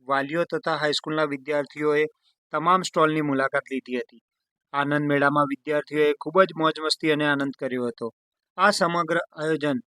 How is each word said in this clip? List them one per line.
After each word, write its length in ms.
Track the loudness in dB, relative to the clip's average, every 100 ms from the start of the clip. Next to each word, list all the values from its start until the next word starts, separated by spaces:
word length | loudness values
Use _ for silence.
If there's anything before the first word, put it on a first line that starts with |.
વાલીઓ 420 | -2 -2 0 -2
તથા 320 | -2 -4 -2 -2
હાઈસ્કૂલના 540 | 0 -2 -2 -2 -2
વિદ્યાર્થીઓએ 720 | -4 -4 -4 -4 -2 0 2 0 _ _ _ _
તમામ 280 | -2 2 2
સ્ટોલની 400 | 2 2 2 2
મુલાકાત 440 | 0 0 0 -2 -4
લીધી 300 | -8 -4 -6
હતી. 220 | -6 -14 _ _ _ _ _
આનંદ 320 | -4 -2 0 2
મેળામાં 440 | 2 4 2 0
વિદ્યાર્થીઓએ 640 | -2 -4 -4 -2 0 0
ખૂબ 240 | 0 0 2
જ 80 | 2 2
મોજ 180 | 0 0
મસ્તી 320 | -4 -2 0
અને 140 | 2 2
આનંદ 260 | 0 -2 -6
કર્યો 280 | -6 -4 -4
હતો. 200 | -6 -10 -12 _ _ _ 0
આ 140 | 2
સમગ્ર 460 | 4 2 0 0 -2
આયોજન 640 | -4 -6 -2 0 0 -2 -6